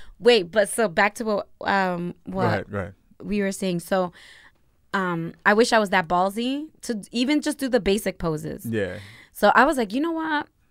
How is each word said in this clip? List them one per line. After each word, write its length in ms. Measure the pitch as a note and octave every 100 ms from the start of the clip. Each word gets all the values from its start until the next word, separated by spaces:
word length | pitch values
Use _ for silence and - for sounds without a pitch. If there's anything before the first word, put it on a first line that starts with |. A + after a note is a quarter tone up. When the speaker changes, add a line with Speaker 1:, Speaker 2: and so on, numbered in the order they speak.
| - -
Speaker 1:
Wait, 320 | G3+ A#3+ E3+
but 180 | G3 G3+
so 200 | - A3
back 260 | E3 G3+ G#3+
to 80 |
what, 240 | A3 G3+ - -
um, 540 | - G3 F#3 F3 F3 - -
Speaker 2:
Go 80 | F#3+
Speaker 1:
what 80 | F#3
Speaker 2:
ahead, 240 | G#2+ -
go 80 | G2+
ahead. 160 | F2 F2+ _ -
Speaker 1:
we 200 | E3+ G3+
were 100 | G3
saying. 280 | G3 F#3+ F3
So, 320 | - F#3+ F3+ - - - - _ _ _ _
um, 420 | G3 F#3 E3+ E3 - -
I 80 |
wish 180 | G#3 A#3+
I 60 | A#3
was 120 | G3+
that 180 | F#3+ E3
ballsy 580 | F3+ F#3+ G3+ A#3+ C#4 D#4 _
to 180 | - A3+ -
even 280 | A3+ B3+ D4+
just 180 | D4+ -
do 100 | C4+
the 120 | A#3+
basic 380 | F3+ G3+ G3 F#3
poses. 480 | E3+ D#3 D#3 D3+ A#2
Speaker 2:
Yeah. 320 | A2+ F#2+ F#2 G2 - -
Speaker 1:
So 200 | - G#3
I 100 | -
was 120 | C4 C#4
like, 160 | A3
"You 80 | A3+
know 120 | E4
what? 360 | E4 D#4+ D4+ - _ _